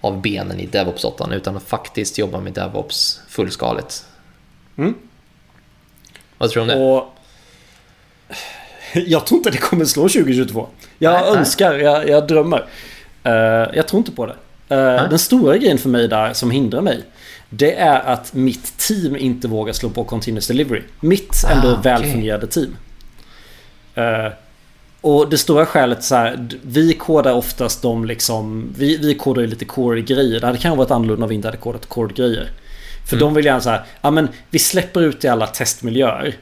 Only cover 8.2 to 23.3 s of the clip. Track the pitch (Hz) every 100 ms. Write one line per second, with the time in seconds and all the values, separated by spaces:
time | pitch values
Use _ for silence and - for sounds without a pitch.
8.2 | _ - - - - - - 170 175 160
9.2 | - - 220 - - 175 147 - 185 -
10.2 | 139 127 127 107 110 - - _ 160 180
11.2 | 185 202 139 - 190 143 147 147 151 147
12.2 | 147 156 160 156 - - - - - -
13.2 | 127 113 113 113 113 160 156 190 233 -
14.2 | 107 - - - - 135 135 127 165 165
15.2 | - 254 147 185 247 135 135 123 117 110
16.2 | 110 - 123 131 120 127 190 180 - -
17.2 | - - _ 110 143 190 170 135 131 120
18.2 | - 139 131 120 - - - 214 160 139
19.2 | 131 123 123 110 107 107 120 110 113 113
20.2 | 120 110 - 123 147 110 - - 156 190
21.2 | - - - 143 123 117 127 120 139 123
22.2 | 107 107 110 170 135 - - - - -
23.2 | -